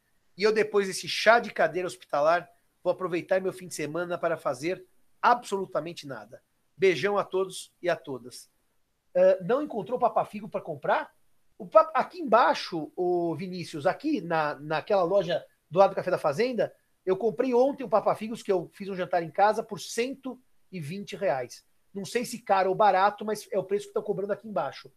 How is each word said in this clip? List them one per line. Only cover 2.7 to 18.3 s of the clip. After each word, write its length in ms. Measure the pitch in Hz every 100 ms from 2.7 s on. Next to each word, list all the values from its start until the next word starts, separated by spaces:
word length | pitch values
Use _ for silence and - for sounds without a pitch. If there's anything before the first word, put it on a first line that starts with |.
| _
vou 80 | 175
aproveitar 500 | 175 185 170 151 196
meu 100 | 190
fim 160 | - 180
de 60 |
semana 440 | - 147 165 175 170
para 200 | 170 160
fazer 480 | 151 127 156 185 - _ _ _
absolutamente 840 | 214 247 - 196 190 165 160 170 143
nada. 380 | 117 107 120 _ _ _ _
Beijão 420 | 190 160 196 202
a 60 |
todos 500 | 175 190 190 - - _
e 80 | 175
a 60 | 160
todas. 560 | - 127 120 - - _ _ _ _ _ _ 180
Ah, 240 | 185 190
não 220 | 175 254
encontrou 340 | 302 220 151 -
papafigo 500 | 240 208 160 208 190
pra 140 | 190
comprar? 500 | 185 143 165 262 294 _ _ _ _ _
O 80 | 190
pa-, 260 | 311 311 269
aqui 240 | - 359
embaixo, 720 | 294 220 - 247 - 170 147 -
ô 380 | 180 180 170 147
Vinícius, 520 | 185 180 160 160 170
aqui 340 | 180 302 277
na, 340 | 170 160 151 139
naquela 440 | 151 156 - 202
loja 400 | 170 202 170 156 - _ _
do 80 | 160
lado 120 | 190
do 40 | 190
Café 160 | 185
da 80 | 180
Fazenda, 520 | 160 143 247 226 151 _ _ _
eu 140 | - 190
comprei 360 | 226 - 262
ontem 300 | 240 269 -
o 60 | 233
papafigos, 540 | 208 196 165 220